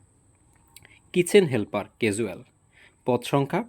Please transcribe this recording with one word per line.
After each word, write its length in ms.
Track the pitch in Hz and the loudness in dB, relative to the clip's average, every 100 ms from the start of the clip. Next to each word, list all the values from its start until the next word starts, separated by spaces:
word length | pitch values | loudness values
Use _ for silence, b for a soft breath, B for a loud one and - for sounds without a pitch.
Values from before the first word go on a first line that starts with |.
| _ _ _ _ _ _ _ - b b _ | _ _ _ _ _ _ _ -20 b b _
কিচেন 320 | 175 175 208 170 | -2 4 4 4
হেল্পার 400 | 120 101 104 98 - | -2 -4 -6 -8 -4
ক্যাজুয়াল। 440 | 110 101 107 82 - _ _ b b b - | -2 -2 -6 -8 -18 _ _ b b b -4
পদ 180 | 123 | -2
সংখ্যা 400 | - 143 139 180 | 0 -2 0 -4